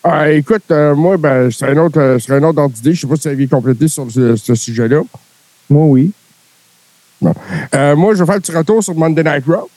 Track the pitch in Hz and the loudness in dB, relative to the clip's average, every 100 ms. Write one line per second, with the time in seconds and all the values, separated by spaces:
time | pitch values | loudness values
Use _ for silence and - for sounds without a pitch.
0 | 170 151 151 156 139 220 _ 156 147 143 | 0 0 2 0 0 -4 _ 0 2 2
1 | 170 190 147 131 123 113 135 139 170 151 | 2 2 0 2 0 -2 -2 0 2 2
2 | 135 127 - 139 156 156 143 113 127 170 | 2 0 0 0 2 0 -2 -2 -2 -2
3 | 127 151 156 135 135 139 120 120 156 - | -2 -4 -4 -2 0 0 0 0 0 -2
4 | 127 117 120 113 - 117 - 113 113 147 | -6 0 0 0 0 -2 -2 -4 0 0
5 | 247 - _ _ _ _ _ 147 156 131 | -2 -14 _ _ _ _ _ 2 4 4
6 | 165 - _ _ _ _ _ _ _ _ | 2 -4 _ _ _ _ _ _ _ _
7 | _ _ 165 - - 175 131 139 143 147 | _ _ -4 -4 -8 -10 -4 -2 2 2
8 | 196 202 170 202 - 165 160 220 190 160 | 2 2 0 -2 -4 -4 0 0 0 -2
9 | 160 160 156 143 131 175 208 | 0 0 0 -2 -2 -2 -4